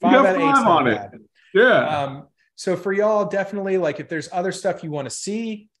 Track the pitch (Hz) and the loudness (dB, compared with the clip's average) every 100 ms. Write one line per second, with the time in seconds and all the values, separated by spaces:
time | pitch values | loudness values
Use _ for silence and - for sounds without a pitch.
0 | 175 262 220 185 170 277 226 160 127 104 | 4 6 6 2 2 4 4 4 2 0
1 | 101 - _ _ _ 190 254 233 156 147 | -6 -18 _ _ _ 4 4 4 2 -2
2 | 139 139 - _ _ - 196 180 196 196 | -4 -8 -18 _ _ -10 -4 -4 -2 0
3 | 214 208 196 196 190 202 196 190 160 147 | 0 0 -2 -4 -6 -6 -2 -2 -2 -4
4 | 135 160 - 185 190 180 190 - 165 147 | -8 -8 -6 -6 -6 -4 -6 -6 -8 -8
5 | 127 - 190 214 226 208 - _ | -8 -10 -8 -6 -6 -10 -14 _